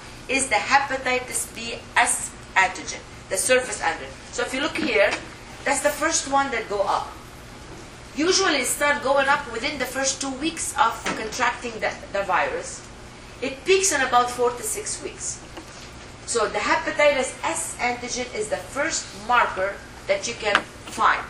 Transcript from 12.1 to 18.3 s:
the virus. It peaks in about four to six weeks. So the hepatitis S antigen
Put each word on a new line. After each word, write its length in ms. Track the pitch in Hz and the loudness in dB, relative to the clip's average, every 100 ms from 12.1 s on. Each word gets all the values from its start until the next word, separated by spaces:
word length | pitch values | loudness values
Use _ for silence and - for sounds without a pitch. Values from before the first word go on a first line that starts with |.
the 100 | 202 | -4
virus. 640 | 190 165 135 170 - - - - - - - - | 2 2 2 -2 -6 -12 -14 -16 -16 -16 -16 -6
It 240 | 262 269 | -6 -2
peaks 260 | 349 381 381 | 4 6 6
in 100 | 294 | 2
about 280 | 262 247 240 | 4 6 4
four 200 | 247 240 | 4 2
to 120 | 240 | 2
six 400 | - - - - | -4 -4 -6 -6
weeks. 400 | - - - - - - - - - - - - - | -8 -8 -8 -8 -12 -16 -16 -16 -16 -16 -16 -14 -2
So 200 | 226 208 | 0 2
the 140 | 208 | 0
hepatitis 760 | 277 320 311 302 294 269 247 - | 2 2 2 6 6 6 0 -2
S 340 | 302 330 - - | -2 -2 -4 -2
antigen 520 | 247 247 240 240 240 | -2 -2 -4 -4 -4